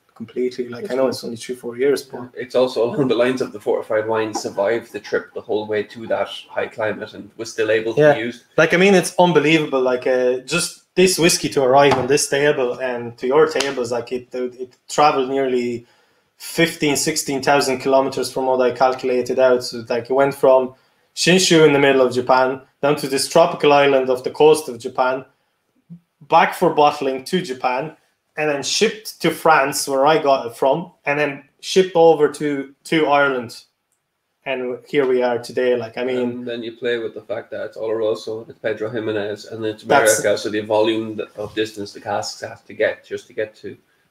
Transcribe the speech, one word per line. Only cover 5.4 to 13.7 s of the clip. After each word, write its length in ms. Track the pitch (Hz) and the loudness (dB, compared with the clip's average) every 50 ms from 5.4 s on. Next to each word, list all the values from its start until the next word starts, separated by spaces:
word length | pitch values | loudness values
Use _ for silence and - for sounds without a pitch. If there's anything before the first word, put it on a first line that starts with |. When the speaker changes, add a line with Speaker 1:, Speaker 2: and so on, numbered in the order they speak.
Speaker 2:
whole 260 | - - 101 107 107 | -8 -4 -4 -4 -4
way 160 | 107 107 104 104 | -2 -4 -4 -4
to 220 | - - 120 113 | -6 -10 -14 -6
that 220 | 101 98 98 98 - - - - _ | -4 -4 -4 -4 -6 -8 -16 -16 _
high 200 | - - 101 101 | -8 -8 -8 -8
climate 440 | - 120 110 107 101 - 107 - - | -6 -6 -6 -4 -4 -6 -10 -14 -14
and 160 | - 104 104 _ - | -18 -18 -18 _ -14
was 120 | 113 - | -14 -12
still 220 | - - 110 107 110 | -6 -4 -2 0 0
able 200 | 110 110 113 113 | 0 0 -2 0
to 60 | 143 | 4
Speaker 1:
Yeah. 140 | 151 147 143 | 4 4 4
Speaker 2:
be 60 | 110 | 4
used. 240 | 113 120 117 - _ _ - | 0 -8 -8 -10 _ _ 0
Speaker 1:
Like, 160 | - 160 165 175 | 2 2 4 4
I 40 | |
mean, 180 | 170 190 202 196 | 4 4 6 6
it's 200 | 180 165 - - - | 4 2 0 2 2
unbelievable. 640 | 180 170 160 151 139 151 160 160 151 - 131 131 | 2 4 4 4 4 4 2 2 0 0 -2 0
Like, 260 | 127 127 127 123 - | 0 0 -2 -2 0
uh, 320 | 135 127 127 127 123 127 127 | 0 0 2 2 0 0 -2
just 420 | 127 - 151 175 165 - - - _ _ - | -4 -6 -4 -4 -4 -6 -10 -14 _ _ 0
this 220 | 185 185 185 185 - | 2 2 4 4 2
whiskey 300 | 156 175 - - - 143 | 2 2 2 0 -4 -2
to 120 | - 147 135 | 0 2 2
arrive 320 | 123 131 139 143 143 135 | 6 6 6 6 6 4
on 120 | 135 123 | 2 2
this 220 | 123 143 147 - - | 0 0 0 0 0
table 500 | 143 139 143 147 147 135 127 120 117 123 | 0 0 2 2 2 2 0 -4 -4 -4
and 360 | 131 127 123 120 120 117 117 - | -6 -6 -6 -6 -8 -10 -12 -6
to 80 | - | -4
your 200 | 123 135 156 156 | 0 4 4 4
tables, 440 | 147 - 131 135 139 | 4 2 -2 -2 -2